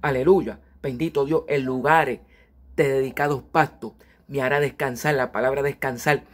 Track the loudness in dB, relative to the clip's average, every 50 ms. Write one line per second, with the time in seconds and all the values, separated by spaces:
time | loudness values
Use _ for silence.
0 | 0 0 0 2 4 4 4 4 4 -2 -8 -12 -18 _ _ -10 -8 -8 -6 -4
1 | -4 -2 0 -2 0 2 0 -2 0 0 -2 -2 -2 -2 -4 -2 2 4 4 4
2 | 4 2 -2 -8 -10 _ _ _ _ _ _ _ -20 -18 -2 0 0 2 2 0
3 | -2 -2 -2 -2 0 0 0 -2 -4 -4 _ 0 0 0 0 -12 -16 -16 -16 _
4 | -20 _ _ _ _ _ -6 -4 -2 0 0 0 0 -2 -2 _ -6 -6 -6 -4
5 | -2 -2 0 0 0 -2 -2 -2 -2 0 0 0 -2 -4 -4 -4 -6 -6 -6 -4
6 | 0 0 0 0 -2 -10